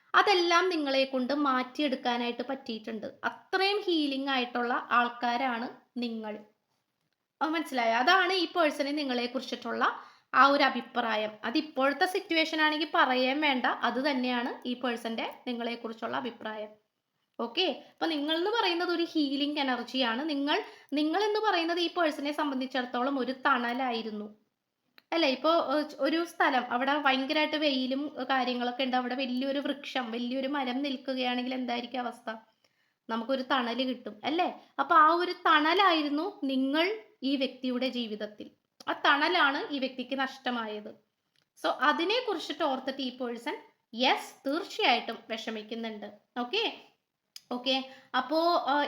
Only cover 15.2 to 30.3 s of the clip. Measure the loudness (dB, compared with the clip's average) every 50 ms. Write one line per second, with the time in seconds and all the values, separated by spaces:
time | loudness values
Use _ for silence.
15.2 | -6 -8 -8 -10 -8 -6 -6 -4 -4 -6 -6 -6 -8 -10 -8 -8 -8 -6 -4 -4
16.2 | -4 -6 -8 -10 -10 -10 -10 -10 -10 -12 -14 -18 _ _ _ _ _ _ _ _
17.2 | _ _ _ -8 -8 -4 -2 0 0 0 -2 -4 -8 -18 -10 _ -4 -2 -2 -2
18.2 | -2 0 0 0 0 0 2 2 2 2 0 0 0 0 0 0 -2 0 0 0
19.2 | 0 0 0 -2 -2 -2 -2 0 0 0 0 -2 -4 -4 -2 0 0 0 0 -2
20.2 | -2 -2 -2 -2 0 0 0 0 -2 -4 -12 -20 -12 _ -2 0 0 2 2 2
21.2 | 2 2 2 2 2 2 2 2 0 0 0 0 0 0 0 0 0 0 0 -2
22.2 | -4 -4 -2 -2 -2 -2 -2 -2 -4 -2 -2 -2 -2 -2 -2 -2 0 0 0 0
23.2 | -2 -2 -4 -2 2 2 2 2 2 0 -2 -2 -2 -2 -2 -4 -4 -6 -6 -8
24.2 | -8 -10 -14 -20 _ _ _ _ _ _ _ _ _ _ _ -20 _ _ 0 2
25.2 | 2 2 2 2 2 4 4 4 2 2 0 0 -2 -2 -4 -2 0 0 2 0
26.2 | -2 -2 0 0 2 2 2 2 0 0 -2 0 0 0 0 2 2 2 2 2
27.2 | 0 0 0 0 2 0 0 0 2 2 2 0 0 -2 -2 -4 -4 -6 -6 -6
28.2 | -4 0 0 0 0 0 -2 -2 -2 -4 -2 -2 -2 0 0 0 -2 -2 -2 -4
29.2 | -4 -2 -2 -2 -2 -2 -2 -2 -2 -2 -4 -6 -8 -6 -6 -4 -4 -4 -4 -6
30.2 | -4 -4